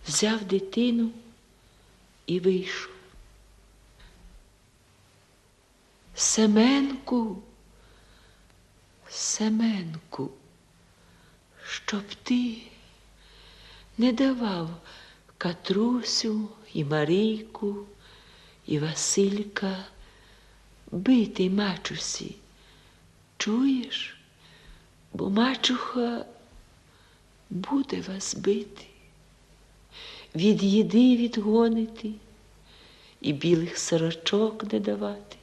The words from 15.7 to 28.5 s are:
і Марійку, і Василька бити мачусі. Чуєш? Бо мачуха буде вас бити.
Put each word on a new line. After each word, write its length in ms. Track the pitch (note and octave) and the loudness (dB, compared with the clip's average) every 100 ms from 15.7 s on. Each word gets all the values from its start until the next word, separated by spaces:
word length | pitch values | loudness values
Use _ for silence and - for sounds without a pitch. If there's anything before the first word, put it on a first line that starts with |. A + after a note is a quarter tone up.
| F#3+ A#3 B3 A3 - A3+ G#3+ G#3+ - - | 2 2 0 0 -2 0 -2 -4 -10 -10
і 100 | - | -6
Марійку, 1000 | C#3+ D#3 D3+ F#3 A3 G#3+ A3 - G3+ G3+ G3+ - - - - - - - - | 0 0 4 4 2 0 -8 -6 -6 -6 -10 -20 -20 -20 -20 -20 -20 -20 -4
і 120 | D3+ | -2
Василька 1040 | D#3 D#3 - - G3 G3+ G#3 - F#3+ F#3+ G3 - - - - - - - - - - | -2 -4 -2 2 2 0 -6 -4 -4 -6 -10 -20 -20 -20 -20 -20 -20 -20 -20 -20 -10
бити 600 | F3 G3 B3+ G#3 - F#3 | -4 4 4 4 0 0
мачусі. 840 | G3 G#3 E3+ - - - - - - - - - - - - - _ _ _ | 2 0 -4 -8 -8 -8 -8 -10 -14 -20 -20 -20 -20 -20 -20 -20 _ _ _
Чуєш? 760 | - A3+ C#4 C4 A3+ - - - - _ - - - - _ _ _ | -2 2 4 2 -2 -8 -8 -14 -20 _ -20 -20 -20 -20 _ _ _
Бо 180 | F3 F#3+ | -6 -2
мачуха 960 | G3 B3 C4 - B3 - B3+ A#3+ A#3 - - - - - - _ - - _ _ _ _ | 2 2 2 -2 -2 -2 -2 -2 -4 -10 -18 -20 -20 -20 -20 _ -20 -20 _ _ _ _
буде 500 | F3+ G3 C#4 C4+ F#3 F3+ | -10 -2 -2 -2 -6 -6
вас 260 | F#3+ - | -8 -8
бити. 500 | - G3 | -4 0